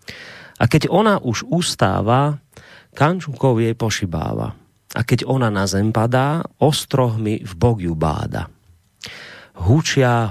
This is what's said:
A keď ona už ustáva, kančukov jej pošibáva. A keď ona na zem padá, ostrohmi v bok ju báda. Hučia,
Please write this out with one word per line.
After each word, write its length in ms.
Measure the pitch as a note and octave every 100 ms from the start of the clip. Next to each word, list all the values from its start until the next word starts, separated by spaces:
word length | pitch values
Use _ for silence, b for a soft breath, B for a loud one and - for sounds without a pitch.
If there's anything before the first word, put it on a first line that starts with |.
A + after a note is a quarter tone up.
| B B B B B B
A 80 | A#2+
keď 240 | - -
ona 320 | F3+ A3 G3
už 240 | B2+ A2 -
ustáva, 960 | E3+ E3+ - G#2 F#2+ G2+ B2+ D3 D3 - B B B B
kančukov 720 | - D3 F#3 D#3+ B2 C3+ A2+
jej 80 | A#2 A#2
pošibáva. 720 | A2+ - F#2+ E2 A1 A1 A1+ - _ _ _
A 100 | - A2+
keď 160 | B2
ona 240 | - C3 A#2
na 240 | G2+ G2
zem 240 | G2 G#2+ A2
padá, 480 | A#2 B2+ C#3 D#3+ - _
ostrohmi 800 | C3+ D3 - C3 B2 A2 G#2+ A2
v 140 | - F2
bok 240 | A#2+ A2
ju 160 | F2 D#2+
báda. 560 | D#2+ - - - - _ _ _ _ _ B B B B B -
Hučia, 720 | F2 D3 D#3+ C#3+ B2 A#2+ A2